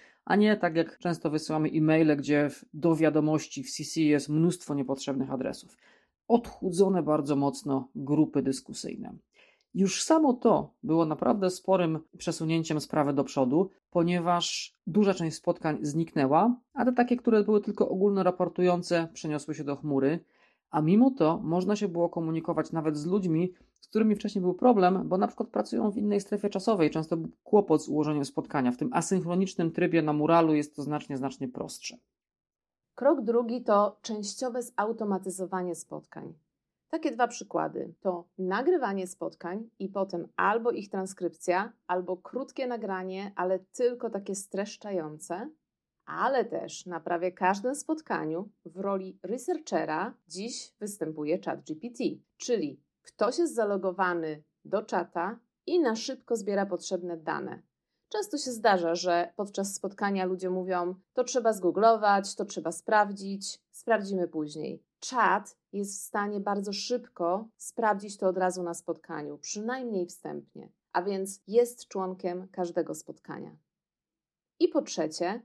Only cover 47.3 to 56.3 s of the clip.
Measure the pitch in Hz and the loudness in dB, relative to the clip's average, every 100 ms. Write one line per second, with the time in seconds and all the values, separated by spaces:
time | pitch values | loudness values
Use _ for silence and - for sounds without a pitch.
47.3 | 180 185 196 247 285 - 311 - 165 156 | 0 2 2 -2 -4 -4 -6 -4 -4 -4
48.3 | 160 208 _ 170 175 196 196 190 185 185 | -6 -8 _ -18 -8 -4 -4 -6 -12 -8
49.3 | 254 359 320 - 175 156 156 214 - - | -6 -4 -6 -2 -2 -2 -4 -4 -10 -16
50.3 | 185 233 269 - - 208 - 160 156 151 | -10 -10 -10 -14 -12 -10 -8 -8 -4 -2
51.3 | 185 175 139 - 156 240 240 185 - _ | -2 -4 -8 -8 -10 -10 -4 -4 -4 _
52.3 | - - 226 147 - _ _ - - 214 | -10 -2 -2 -2 -8 _ _ -12 -2 0
53.3 | 330 330 220 208 196 190 180 180 175 160 | 2 0 0 0 0 -2 0 0 0 -4
54.3 | 151 _ _ 151 196 220 196 170 170 180 | -8 _ _ -4 -4 -2 -4 -2 -4 -4
55.3 | 240 _ _ - 349 262 226 - - - | -6 _ _ -2 2 2 0 -6 -8 -4